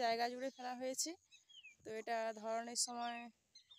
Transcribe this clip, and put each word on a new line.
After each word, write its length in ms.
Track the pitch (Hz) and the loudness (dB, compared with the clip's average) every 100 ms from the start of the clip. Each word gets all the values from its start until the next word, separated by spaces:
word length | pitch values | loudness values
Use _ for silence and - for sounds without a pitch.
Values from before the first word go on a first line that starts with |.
জায়গা 240 | 233 233 240 | 4 4 2
জুড়ে 160 | 247 269 - | 0 -4 -2
ফেলা 160 | 247 247 | -4 -2
হয়েছে। 280 | 254 262 311 370 _ - - - - - | 0 0 0 -2 _ -20 -20 -20 -20 -14
তো 60 | - 220 | -8 -4
এটা 180 | 220 226 226 220 | 0 0 0 0
ধরনের 380 | 220 226 233 240 - | 0 0 0 2 0
সময় 300 | 240 240 233 240 - _ - - | 0 -2 -2 -8 -16 _ -20 -20